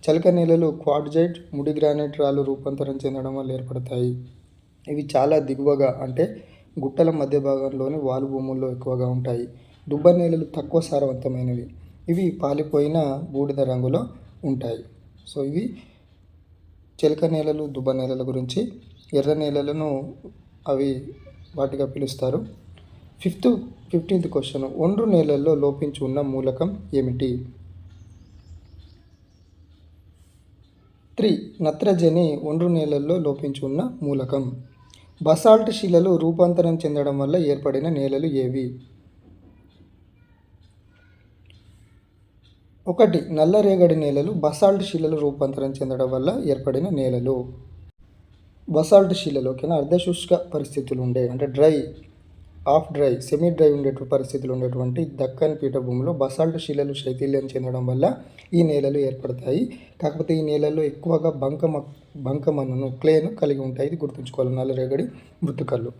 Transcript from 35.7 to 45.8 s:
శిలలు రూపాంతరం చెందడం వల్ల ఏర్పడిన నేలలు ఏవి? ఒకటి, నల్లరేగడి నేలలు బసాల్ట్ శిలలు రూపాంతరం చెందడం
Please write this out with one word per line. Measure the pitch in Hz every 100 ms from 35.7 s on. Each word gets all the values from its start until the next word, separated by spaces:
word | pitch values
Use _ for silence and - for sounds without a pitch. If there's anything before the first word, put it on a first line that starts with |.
శిలలు | - 196 175 185 170
రూపాంతరం | 160 165 175 175 170 165
చెందడం | 156 147 143 139
వల్ల | 139 175
ఏర్పడిన | 151 139 143 135 156
నేలలు | 156 139 135 160
ఏవి? | 139 127 131 123 127 - - - _ - - - - _ _ - _ _ _ _ _ _ _ _ _ _ _ _ _ _ _ _ - _ _ _ _ _ _ _ _ _ _ _ _ -
ఒకటి, | 175 220 165 -
నల్లరేగడి | 156 156 208 202 190 175 160
నేలలు | 147 139 156
బసాల్ట్ | 156 147 147 202 196
శిలలు | 185 165 156 156
రూపాంతరం | 147 139 139 135 135
చెందడం | 135